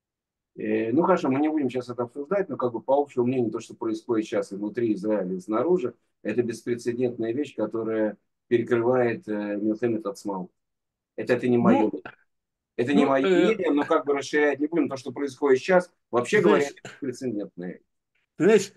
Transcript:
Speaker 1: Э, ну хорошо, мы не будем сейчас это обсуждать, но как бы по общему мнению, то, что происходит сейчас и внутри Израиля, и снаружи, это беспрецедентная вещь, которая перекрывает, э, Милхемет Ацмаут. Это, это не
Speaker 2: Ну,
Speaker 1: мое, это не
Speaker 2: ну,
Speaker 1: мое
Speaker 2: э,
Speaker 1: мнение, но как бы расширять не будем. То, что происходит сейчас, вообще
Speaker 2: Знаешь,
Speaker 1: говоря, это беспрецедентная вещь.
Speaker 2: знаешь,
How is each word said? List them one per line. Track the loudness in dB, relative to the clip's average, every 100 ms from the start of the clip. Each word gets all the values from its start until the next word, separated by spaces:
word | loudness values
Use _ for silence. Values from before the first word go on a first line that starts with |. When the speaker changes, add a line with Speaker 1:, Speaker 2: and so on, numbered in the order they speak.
| _ _ _ _ _ -10
Speaker 1:
Э, | -2 -2 0
ну | 2
хорошо, | 2 2 2
мы | 0
не | 0
будем | 0 -2
сейчас | -4 -8
это | -6
обсуждать, | -6 -6 -4 -2 -2
но | -4
как | -4
бы | -4
по | 0 0
общему | 2 0 0
мнению, | 0 -2
то, | -4
что | -10
происходит | -8 -6 -6 -2 -2 0
сейчас | -4 -4
и | -6
внутри | -6 -2 -2
Израиля, | -2 -2 -2 -2
и | -6
снаружи, | -4 -2 2 0 0 -8 _ _
это | -6 -2
беспрецедентная | -2 -4 -6 -4 -4 -2 -2 -2 -4
вещь, | -4 -6 -4
которая | -4 -4 -4 -2 -2 -4 _ _ 0
перекрывает, | 0 2 2 2 2 2 -2 -6
э, | -6 -4 -2
Милхемет | -2 0 -2 -2 -6
Ацмаут. | -8 -8 -8 -8 _ _ _ _ _ _ -10
Это, | 0
это | 0 4
не | 4
Speaker 2:
Ну, |
Speaker 1:
мое, | 6 4 2 -2 -14 -20 _ _ _ _ _ -6
это | 0
не | 2
Speaker 2:
ну, | 4
Speaker 1:
мое | 4 4
Speaker 2:
э, | 4 4
Speaker 1:
мнение, | 2 0
но | 0
как | 2 0 0
бы |
расширять | -2 0 2 2 0
не | -2
будем. | 0 -2
То, | -4
что | -10
происходит | -8 -8 -2 2 2
сейчас, | 6 2 2 _ _
вообще | -2 2 2
Speaker 2:
Знаешь, | 4
Speaker 1:
говоря, | 4 2
это | -6
беспрецедентная | -18 -10 -10 -6 -6 -6 -10 -10 -12
вещь. | -12 _ _ _ _ _ 0
Speaker 2:
знаешь, | 4 4 2